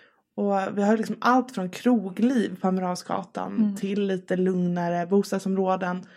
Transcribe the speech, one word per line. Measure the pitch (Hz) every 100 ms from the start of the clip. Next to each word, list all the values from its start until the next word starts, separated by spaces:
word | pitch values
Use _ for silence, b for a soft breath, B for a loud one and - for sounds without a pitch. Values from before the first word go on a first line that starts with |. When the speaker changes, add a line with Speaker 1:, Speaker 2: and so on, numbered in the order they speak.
| B B _ -
Speaker 1:
Och | 202 196 190 202
vi |
har | 202 220
liksom | 214 214
allt | 233 254 247
från | - 185
krogliv | - 240 240 190 180 233 262 190 180
på | 185
Amiralsgatan | 185 180 180 - 190 196 - 190 202
Speaker 2:
Mm. | 208 196
Speaker 1:
till | 196 202 196
lite | 185 - 185
lugnare | 185 180 175 175 170 175 170
bostadsområden | 202 190 196 196 190 190 185 180 180 -